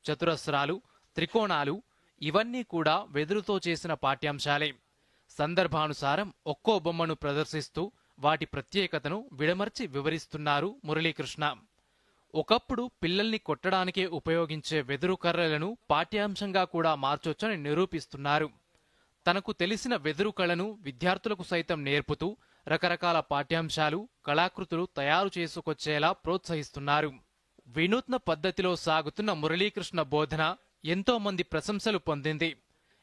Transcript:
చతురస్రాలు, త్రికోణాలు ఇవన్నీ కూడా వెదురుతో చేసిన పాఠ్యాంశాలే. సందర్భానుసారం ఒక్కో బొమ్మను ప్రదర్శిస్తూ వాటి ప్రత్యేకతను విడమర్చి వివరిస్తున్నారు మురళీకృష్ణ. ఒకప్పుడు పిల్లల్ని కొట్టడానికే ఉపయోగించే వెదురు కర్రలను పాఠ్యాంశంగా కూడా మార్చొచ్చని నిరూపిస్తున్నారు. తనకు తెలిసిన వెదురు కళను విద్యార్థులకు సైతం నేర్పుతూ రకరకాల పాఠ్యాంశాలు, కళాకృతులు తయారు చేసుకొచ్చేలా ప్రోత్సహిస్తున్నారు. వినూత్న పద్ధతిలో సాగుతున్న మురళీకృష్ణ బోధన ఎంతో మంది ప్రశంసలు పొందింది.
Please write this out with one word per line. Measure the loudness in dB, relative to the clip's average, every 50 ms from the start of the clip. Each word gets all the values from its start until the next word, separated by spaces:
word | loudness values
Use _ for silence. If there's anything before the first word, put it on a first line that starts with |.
| -4 -4 -2
చతురస్రాలు, | 0 0 0 0 0 0 0 0 2 2 0 -2 -4 -8 _ _ _ _ _ _
త్రికోణాలు | -4 -2 0 2 2 2 2 2 0 0 0 -2 -4 -6 _ _ _ _ _ _ _ -4
ఇవన్నీ | 0 2 2 2 2 -2 -6 -6
కూడా | -4 -2 0 4 4 4 2 0 -2
వెదురుతో | -2 -2 0 0 0 -2 0 0 -2 0 0 0
చేసిన | -2 -2 -2 -4 -4
పాఠ్యాంశాలే. | 0 0 0 0 0 -2 -4 -4 -2 0 0 2 2 2 -2 -4 -6 _ _ _ _ _ _ _ _ _ _ -4 -2
సందర్భానుసారం | -2 0 2 2 2 2 2 2 0 0 -2 -2 0 0 2 2 0 -4 -8 _ -6
ఒక్కో | -6 -6 0 2 2 2 4
బొమ్మను | 2 0 0 0 0 -2 -2
ప్రదర్శిస్తూ | -2 -2 -2 -2 -2 -2 -2 -4 -6 -6 -6 -6 -6 -6 -6 -8 _ _ _ _ -2
వాటి | 2 2 2 2 0
ప్రత్యేకతను | -4 -6 -8 -8 -4 -2 0 0 0 -2 -4 -2 -4 -4 -4 -6 -8 -6
విడమర్చి | -2 0 2 2 2 -2 -4 -4 -6 -8
వివరిస్తున్నారు | -6 -4 -2 -2 -2 -2 -2 -4 -8 -10 -4 0 2 2 2 2 -2 -4 -6 -6
మురళీకృష్ణ. | -4 -2 0 0 0 -2 -4 -6 -8 -4 -2 -2 -2 -2 -4 -10 _ _ _ _ _ _ _ _ _ _ _ _ _ -4
ఒకప్పుడు | -2 2 4 2 2 2 0 -4 -4 -4 -6 -6 _ -2
పిల్లల్ని | 0 0 0 0 0 -2 -4
కొట్టడానికే | -4 -4 -4 -2 -2 0 0 0 0 0 -2 -2 -2
ఉపయోగించే | -2 -4 -4 -2 0 0 0 0 -2 -4 -6 -6 -4 -2 -2
వెదురు | -2 -2 -2 -2 0 0 0
కర్రలను | 0 0 -2 0 0 0 0 0 0 -2 -4 -6 -6 _ 0
పాఠ్యాంశంగా | 2 2 2 0 -2 -2 -2 -2 -2 -4 -4 0 2 2 2
కూడా | 2 2 2 2 2 2
మార్చొచ్చని | 2 2 0 0 0 0 -4 -4 -2 -2 -4 -2
నిరూపిస్తున్నారు. | -2 -2 0 0 2 0 0 -2 -6 -8 -10 -10 -6 -2 0 2 2 2 -2 -6 _ _ _ _ _ _ _ _ _ _ _ _ _ 0 0
తనకు | 2 2 0 -4 -4
తెలిసిన | -2 0 0 0 -2 -2 -2 -2
వెదురు | 0 0 -2 0 0 0 -2
కళను | 0 0 0 0 0 0 -2 -4 -6 -8 -10
విద్యార్థులకు | -12 -8 -2 0 0 0 0 -2 -4 -4 -4 -4
సైతం | -2 -2 -2 0 0 -2 -2 0
నేర్పుతూ | 0 0 0 0 0 -4 -4 -4 -6 -6 -8 _ _ _ _ _ -2
రకరకాల | 0 2 2 0 0 0 2 2 2 2
పాఠ్యాంశాలు, | 2 2 0 -2 0 0 0 -2 0 -2 0 0 2 2 0 0 -4 -8 _ _ -4
కళాకృతులు | 0 2 2 2 2 0 -4 -6 -4 -2 -2 -2 -2 _
తయారు | -2 2 4 4 4 4 2 0 -2
చేసుకొచ్చేలా | -4 -4 -6 -6 -6 -6 -6 -4 -2 -2 0 2 4 2 2
ప్రోత్సహిస్తున్నారు. | 0 0 -2 -2 -2 -2 -4 -4 -4 -4 -6 -10 -6 0 2 2 2 2 0 -4 -8 -18 _ _ _ _ _ _ _ _ -8
వినూత్న | -2 0 2 2 2 2 0 0 -4
పద్ధతిలో | -2 0 0 -2 0 0 -2 0 0 0 0 0
సాగుతున్న | 0 0 2 2 2 0 -2 -4 -4 -2 -2 -2
మురళీకృష్ణ | 0 0 0 2 2 0 0 -2 -4 -8 -4 -2 -2 0
బోధన | 2 2 0 0 0 0 0 0 0 0 -4 _ _ _ _ -4
ఎంతో | -2 -2 2 4 2 2 2
మంది | 2 0 -2 -2 -2
ప్రశంసలు | -2 -2 -2 -2 -2 -2 -2 0 0 0 0
పొందింది. | 0 0 -2 0 0 -2 -2 0 -2 -2 -2 -6 _ _ _ _ _ _ _ _